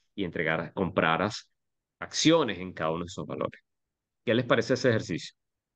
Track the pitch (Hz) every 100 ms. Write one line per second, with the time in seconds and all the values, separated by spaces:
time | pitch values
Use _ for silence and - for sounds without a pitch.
0 | _ - 87 85 80 80 82 - 90 -
1 | 82 80 101 - - _ _ _ _ -
2 | 90 - 156 165 123 90 92 85 80 82
3 | 87 - 76 71 - - _ _ _ _
4 | _ _ - 113 123 131 110 127 131 107
5 | 87 80 - - _ _ _